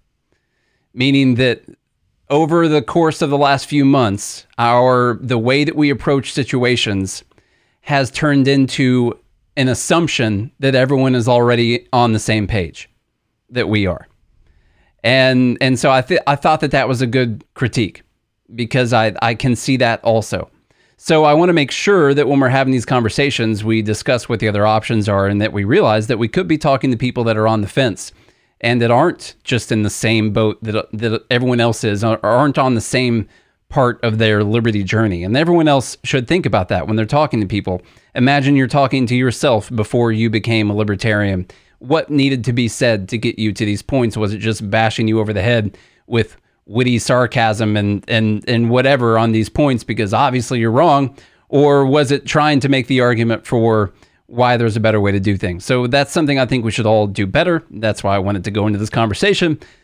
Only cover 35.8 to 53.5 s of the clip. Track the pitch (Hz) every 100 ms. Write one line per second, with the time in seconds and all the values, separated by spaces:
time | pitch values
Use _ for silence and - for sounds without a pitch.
35.8 | - - - 135 117 180 135 101 92 95
36.8 | 80 110 107 143 156 117 98 101 95 90
37.8 | - _ _ - 127 143 135 139 131 147
38.8 | 131 135 117 123 127 - 147 110 - 120
39.8 | 104 120 117 110 113 110 113 113 104 104
40.8 | 104 98 113 104 101 92 90 - _ _
41.8 | 123 156 - 143 135 131 113 120 117 -
42.8 | 123 107 92 117 120 - 107 95 107 104
43.8 | - 135 117 107 104 107 110 104 104 110
44.8 | 110 - 110 110 107 104 120 120 104 -
45.8 | _ _ - 117 104 - _ _ - 110
46.8 | 123 117 - 127 120 123 113 107 107 107
47.8 | 101 101 - 113 110 107 - 117 117 123
48.8 | 131 139 117 113 113 110 107 - 147 120
49.8 | - 113 104 110 139 127 113 127 113 123
50.8 | 170 139 135 - - _ _ 139 147 143
51.8 | 135 151 131 143 - 156 151 139 135 135
52.8 | 123 131 123 117 113 113 -